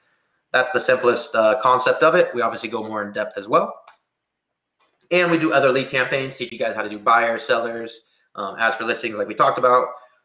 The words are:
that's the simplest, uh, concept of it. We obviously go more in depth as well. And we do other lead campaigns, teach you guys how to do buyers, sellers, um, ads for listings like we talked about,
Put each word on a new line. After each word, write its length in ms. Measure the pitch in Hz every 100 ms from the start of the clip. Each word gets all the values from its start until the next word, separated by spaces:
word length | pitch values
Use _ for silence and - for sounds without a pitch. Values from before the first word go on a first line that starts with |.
| _ _ _ _ _
that's 200 | 127 -
the 80 | 120
simplest, 560 | - 127 123 117 - 113
uh, 240 | 110 107
concept 420 | 127 123 131 123
of 140 | 127 175
it. 180 | 170
We 80 | 120
obviously 280 | 117 110 113
go 120 | 113
more 220 | 107 107
in 80 | 104
depth 260 | 104 107 101
as 80 | 101
well. 260 | 160 208 - - _ _ _ _ _ _ _ _ _ _ _ -
And 180 | 180 175
we 80 | 165
do 140 | 160
other 200 | 139 135
lead 180 | 127 -
campaigns, 460 | 131 123 135 135 -
teach 160 | 120
you 60 | 110
guys 160 | 113
how 80 | 107
to 60 | 107
do 100 | 104
buyers, 440 | 117 117 117 113
sellers, 600 | - 117 117 117 113 - _ _ _ -
um, 200 | 98 104
ads 180 | 113 -
for 80 |
listings 320 | 113 110 117 104
like 120 | 101
we 60 |
talked 240 | - 139 131
about, 300 | 123 127 127 - - _